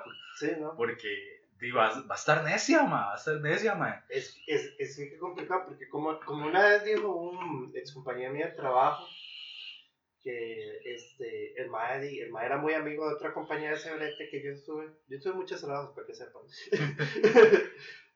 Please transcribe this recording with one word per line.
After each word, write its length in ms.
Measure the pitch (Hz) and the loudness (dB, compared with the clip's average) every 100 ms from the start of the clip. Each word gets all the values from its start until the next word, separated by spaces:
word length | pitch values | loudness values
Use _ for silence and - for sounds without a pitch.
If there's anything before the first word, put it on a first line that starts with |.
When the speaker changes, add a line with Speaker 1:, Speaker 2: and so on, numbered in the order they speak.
Speaker 1:
por-, 100 | - - - - | -2 -16 -18 -6
Speaker 2:
Sí, 120 | 147 160 | -4 -2
¿no? 160 | 151 135 | -4 -2
Speaker 1:
porque, 640 | 117 113 107 101 - - _ - | -2 -2 -6 -8 -10 -18 _ -10
di, 120 | 120 | -2
va, 200 | 123 110 - | 4 4 2
va 140 | - | -6
a 40 | - | -2
estar 260 | - 156 | 4 4
necia, 380 | 156 208 - 320 | 4 0 4 6
mae, 200 | 247 139 101 | 6 2 0
va 60 | |
a 40 | 104 | -4
estar 240 | - 151 | -2 -2
necia, 340 | 147 190 214 | 0 2 2
mae". 260 | 185 123 - - | 0 -2 -4 -6
Speaker 2:
Es, 280 | 131 - - - | -6 -6 -10 -2
es, 280 | 139 139 - | 0 0 -6
es 180 | 131 147 | -8 -8
que 200 | 143 160 | -12 -10
complicado, 460 | 175 180 151 185 175 | -10 -8 -2 -2 -4
porque 220 | 135 - | -14 -10
como, 300 | 143 156 156 | -6 -4 -4
como 260 | - 147 147 | -6 -6 0
una 220 | 185 208 | 6 8
vez 160 | 208 | 6
dijo 240 | 208 214 208 | 4 0 0
un 580 | 170 175 180 175 139 127 | -2 -4 -8 -6 -6 -8
ex 180 | 131 - | -10 -12
compañero 400 | 135 127 123 127 | -12 -8 -6 -4
mío 140 | 143 165 | -4 -4
de 60 | |
trabajo, 540 | - 135 123 185 - - - - - - - - - _ _ _ _ | -4 0 4 4 2 -6 -16 -16 -16 -16 -14 -14 -16 _ _ _ _
que, 560 | 131 120 113 110 107 104 | -8 -6 -6 -8 -10 -10
este, 760 | 123 120 - - 117 110 104 123 | -10 -10 -12 -12 -8 -6 -8 -6
el 80 | 123 | -6
mae 300 | 95 120 135 | -2 -2 -2
di-, 200 | 139 135 | -4 -6
el 100 | 117 | -8
mae 160 | 113 120 | -4 -2
era 120 | 139 | 0
muy 160 | 151 | 0
amigo 340 | 156 151 151 156 | 0 -2 -2 -2
de 60 | |
otra 180 | 147 160 | -2 -4
compañía 380 | 156 151 151 151 | -6 -4 -4 -2
de 60 | 151 | -4
ese 160 | 165 | -4
brete 340 | 156 151 147 151 | -6 -6 -6 -8
que 120 | 139 | -8
yo 80 | 139 | -6
estuve. 340 | 143 - 156 156 - - | -8 -8 -8 -8 -14 -14
Yo 80 | 135 | -8
estuve 160 | 190 | -4
en 60 | 185 | -4
muchos 220 | 180 180 | -4 -6
trabajos, 320 | 147 139 139 | -4 -4 -6
para 120 | - - | -10 -14
que 80 | |
sepan. 280 | - 123 - - - - | -14 -14 -18 -20 -18 -12
<laughs> 1000 | 165 147 - 147 - 208 233 214 196 - - - - - | -4 -4 -2 -4 4 8 12 12 12 4 -6 -18 -18 -20